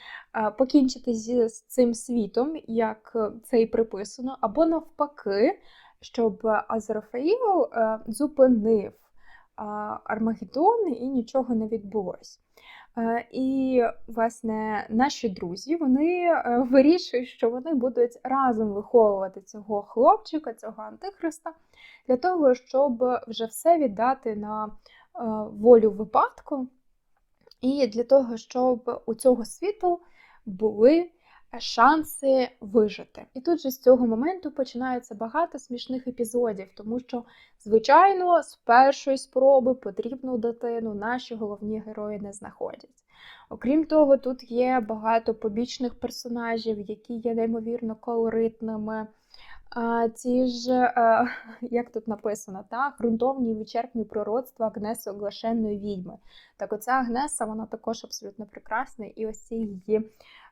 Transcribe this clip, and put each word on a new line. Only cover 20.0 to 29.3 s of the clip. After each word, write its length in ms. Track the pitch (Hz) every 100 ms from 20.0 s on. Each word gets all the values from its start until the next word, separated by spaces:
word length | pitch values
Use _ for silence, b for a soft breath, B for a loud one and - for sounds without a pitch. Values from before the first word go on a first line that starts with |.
| 285 415 - 311 277
цього 300 | - 214 220
антихриста, 720 | 214 220 381 - 330 - 330 320 _ B B B -
для 100 | 254
того, 360 | 359 359 285
щоб 500 | 247 - 262 285 233 254 247 -
вже 180 | 226 226
все 320 | - 320 339
віддати 580 | 269 196 240 262 233 214
на, 300 | 208 214 214
е, 40 | - b b b 359 233 214 214
волю 400 | 208 220 233 214
випадку, 760 | 196 220 269 480 - - 277 254 _ _ _ _ _ _ _ _ _
і 260 | 254 285 247
для 160 | 226
того, 340 | 240 277 240 226
щоб 640 | - 247 254 247 240 240 -
у 80 |
цього 320 | 220 262